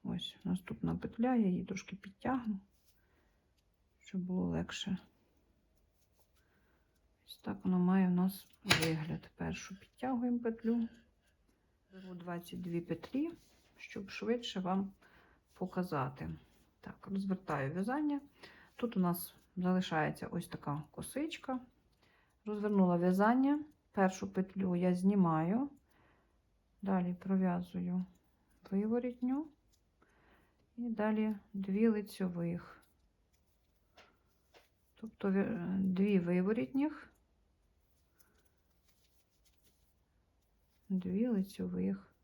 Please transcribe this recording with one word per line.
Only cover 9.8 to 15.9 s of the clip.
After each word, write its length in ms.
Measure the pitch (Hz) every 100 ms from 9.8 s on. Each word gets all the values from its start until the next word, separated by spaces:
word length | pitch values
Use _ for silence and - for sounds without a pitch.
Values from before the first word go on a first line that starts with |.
| - _ 247 254 247 240
петлю. 500 | 240 226 226 233 226 - _ _ _ _ _ _ _ _ _
Беру 220 | 190 190
двадцять 460 | 180 175 175 175 180
дві 200 | 180 170
петлі, 520 | 170 165 - 262 320 339 _ _ _ _
щоб 340 | - - 196
швидше 500 | - 208 240 240 196
вам 320 | 180 190 196 - - - _ _ _
показати. 760 | - 185 - 180